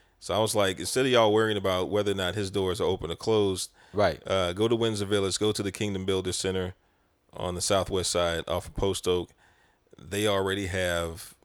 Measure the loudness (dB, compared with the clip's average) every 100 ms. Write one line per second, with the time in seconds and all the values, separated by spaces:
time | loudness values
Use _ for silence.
0 | _ _ -4 0 2 2 2 0 -2 0
1 | 4 6 6 6 4 0 0 0 0 0
2 | 0 0 -2 -2 -2 0 0 0 0 -2
3 | -4 -6 0 2 2 0 -6 _ -6 0
4 | 0 0 -2 0 0 0 2 2 0 -2
5 | 0 0 0 0 0 0 -4 -4 -4 -4
6 | -2 -2 -2 -2 -2 -2 -4 -8 _ _
7 | _ _ _ -8 -6 -4 0 2 2 0
8 | 0 0 0 0 -2 -4 -4 -2 -2 -2
9 | 0 -2 -2 _ _ _ _ _ _ -20
10 | -8 -2 0 2 0 -2 -2 -2 0 0
11 | -2 -8 -14 -20